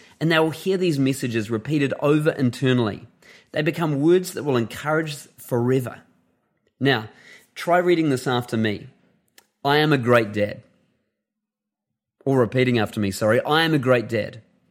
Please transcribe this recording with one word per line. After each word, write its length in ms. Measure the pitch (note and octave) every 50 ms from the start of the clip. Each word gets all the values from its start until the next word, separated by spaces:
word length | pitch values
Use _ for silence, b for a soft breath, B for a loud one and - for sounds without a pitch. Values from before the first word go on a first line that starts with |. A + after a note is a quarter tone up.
| b b b b
and 100 | D#3 D#3+
they 100 | E3 D#3+
will 100 | D#3+ D#3+
hear 260 | D3+ - - F#3+ F#3+
these 240 | F#3 F#3 F3 D3 C3+
messages 500 | C3+ C3 C3+ - C3+ A#2+ A2+ A#2 G#2+ G#2+
repeated 440 | A#2 A2 G#2+ C#3+ D#3 D3+ C#3 C3 - -
over 300 | D3 C#3+ D3+ D3+ D3+ D#3+
internally. 760 | - - - B2 A#2 - C#3 B2+ B2+ B2 A#2 G#2 F#2+ - - - _ _ b b b b b b
They 120 | - - D3+
become 360 | E3 D3+ E3 E3+ D#3 D3 C#3
words 340 | C#3+ E3 F3 F#3 F3+ F3+ -
that 100 | G#2+ B2
will 140 | D3 C3
encourage 580 | A#2+ A2+ G#2+ - - - D3 D#3 D#3+ D#3+ D#3 C#3+ - - - _
forever. 640 | - - - C3 A#2+ A#2+ B2 C3 C3+ B2 - - - - _ _ _ _ _ _ _ _ _ _ _ _ _ _ -
Now, 300 | B2+ C#3 C3 A2+ A2 A2+ B B B B B B B B B
try 240 | - - F3 E3+ F3+
reading 300 | E3+ F3+ F3 D#3+ D#3+ D3+
this 180 | C3+ A#2+ -
after 280 | C#3 B2+ A#2+ A#2+ - -
me. 340 | A2 A2 G#2+ G2+ F2+ - - _ _ _ _ _ _ _ _ _ - _ _ _ _ -
"I 120 | C#3 C#3+
am 140 | D3+ D3+ D3+
a 60 | D3
great 360 | C3+ A#2 A#2+ A#2+ A#2+ A2 G#2 G#2
dad." 280 | G#2+ G#2 G#2 - - - _ _ _ _ _ _ _ _ _ _ _ _ _ _ _ _ _ _ _ _ _ _ _ _ _ _ _ _ _ _ _ -
Or 120 | C3+ C3+
repeating 400 | C3 B2 G2+ - B2+ B2+ B2 A#2+
after 220 | A2+ G#2 - - A2+
me, 100 | G#2 G2
sorry. 320 | F#2+ - A2+ G#2+ A2+ B2 -
"I 200 | C3+ D3+ D#3+ E3
am 100 | D#3+ D#3+
a 60 | C#3+
great 280 | A#2+ B2+ B2+ A#2+ A2
dad. 360 | A2+ A#2 G#2+ G#2 - - - - _ _ _ _ _